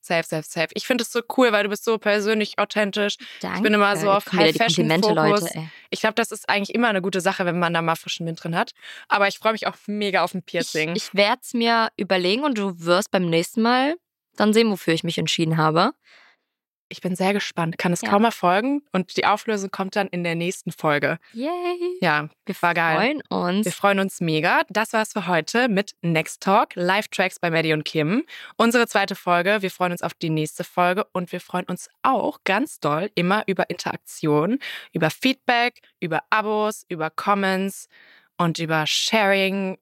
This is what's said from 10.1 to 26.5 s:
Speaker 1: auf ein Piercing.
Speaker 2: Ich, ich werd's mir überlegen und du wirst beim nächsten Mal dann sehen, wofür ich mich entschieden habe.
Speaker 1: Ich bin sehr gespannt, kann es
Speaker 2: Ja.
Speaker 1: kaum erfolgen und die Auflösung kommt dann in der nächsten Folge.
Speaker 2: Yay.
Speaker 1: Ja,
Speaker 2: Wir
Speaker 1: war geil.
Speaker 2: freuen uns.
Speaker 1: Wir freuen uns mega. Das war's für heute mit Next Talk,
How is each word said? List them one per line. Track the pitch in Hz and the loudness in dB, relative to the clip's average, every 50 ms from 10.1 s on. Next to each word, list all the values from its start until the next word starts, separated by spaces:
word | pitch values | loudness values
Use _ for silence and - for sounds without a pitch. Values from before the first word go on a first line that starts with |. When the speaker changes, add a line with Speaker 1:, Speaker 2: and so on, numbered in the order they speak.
| 180 185 | 2 2
Speaker 1:
auf | 165 180 - | 0 0 -2
ein | 185 - | -8 -10
Piercing. | - - 170 170 - - 160 156 160 170 | -4 -4 -4 -4 -2 -2 -2 -2 -2 -2
Speaker 2:
Ich, | 214 - - | -4 -6 -4
ich | - | 2
werd's | 190 202 208 240 254 - - - | 2 4 4 2 -2 -4 -6 -2
mir | 240 233 233 233 226 226 - _ | 0 2 2 2 2 2 0 _
überlegen | - 202 175 190 185 175 180 202 247 294 | -6 -2 0 0 2 2 2 0 2 0
und | 302 254 | 0 0
du | 214 202 196 180 170 | 0 -2 -4 -4 -4
wirst | 165 170 175 180 220 - | 2 2 2 2 2 0
beim | - 196 180 170 | 0 0 2 4
nächsten | 165 165 170 - - 233 | 2 2 0 0 -2 0
Mal | 220 233 247 254 262 285 330 359 _ _ _ _ _ _ _ | 2 2 4 2 2 0 -2 -4 _ _ _ _ _ _ _
dann | - - 214 | 0 2 4
sehen, | 214 220 233 226 | 4 4 4 4
wofür | 202 175 - - 160 | 0 0 0 0 0
ich | 160 | 0
mich | - 170 165 - | 0 -4 -4 -2
entschieden | 165 156 - - 170 160 160 | -2 -2 0 0 0 2 2
habe. | 160 156 156 156 165 185 240 - _ _ _ - - _ _ _ _ _ _ _ _ _ _ _ _ _ _ | 2 2 4 4 4 2 2 0 _ _ _ -20 -20 _ _ _ _ _ _ _ _ _ _ _ _ _ _
Speaker 1:
Ich | - - | -16 -8
bin | - 180 185 | -6 -6 -2
sehr | - 185 190 | 0 0 0
gespannt, | 202 202 - - - - 170 165 175 - | 0 0 -4 -4 -4 -2 -2 -2 -2 -2
kann | - 185 | 0 0
es | 175 - | 0 0
Speaker 2:
Ja. | - 214 | 0 0
Speaker 1:
kaum | 208 202 | 2 4
erfolgen | 220 233 190 - - 175 180 202 220 269 285 285 _ _ | 4 2 0 2 2 2 2 2 2 0 -2 -2 _ _
und | - 185 180 _ - | -4 -4 -4 _ -4
die | - - | 0 2
Auflösung | - 202 214 - - 220 202 196 196 | 2 0 0 0 -4 -4 -4 -4 -6
kommt | - - 190 196 - | -6 -6 -6 -2 -2
dann | 208 196 | -2 -2
in | 190 - 175 | -2 -4 -4
der | 175 170 165 | -2 -2 -2
nächsten | 170 170 175 190 - - 175 | -2 -2 -4 -4 -6 -8 -10
Folge. | 165 - - 156 147 143 143 135 170 165 _ _ | -10 -2 0 0 2 2 2 0 -2 -4 _ _
Speaker 2:
Yay. | - 226 254 302 349 359 349 349 359 349 349 359 359 370 | -10 -6 -6 -4 -4 -4 -4 -4 -4 -2 -4 -6 -4 -2
Speaker 1:
Ja, | - 170 151 151 151 156 _ _ _ | 0 0 0 0 -2 -6 _ _ _
Speaker 2:
Wir | - 185 - | -12 -8 -2
Speaker 1:
war | - 175 170 | -2 0 0
geil. | 175 165 165 160 | 2 2 2 2
Speaker 2:
freuen | 160 202 254 302 285 - _ | 2 0 0 -2 -4 -6 _
uns. | 190 190 175 175 180 202 214 | -4 -2 -2 0 0 0 0
Speaker 1:
Wir | 180 | -2
freuen | 170 - - 202 202 196 | -4 0 2 2 2 2
uns | 196 190 - - | 0 -2 -4 -4
mega. | 175 165 156 156 156 180 233 294 330 _ | -2 0 0 0 2 2 2 2 0 _
Das | 185 214 220 - | -2 -2 -2 0
war's | - 220 214 - - | 0 -2 -2 -2 -4
für | 214 175 | -6 -2
heute | 175 180 165 156 - - 233 254 262 | 0 0 0 0 0 0 0 2 2
mit | 202 185 208 - - _ | 2 0 -2 -4 -8 _
Next | - 170 165 156 156 - - - - | -2 0 0 0 0 -2 -8 -6 0
Talk, | 196 | 2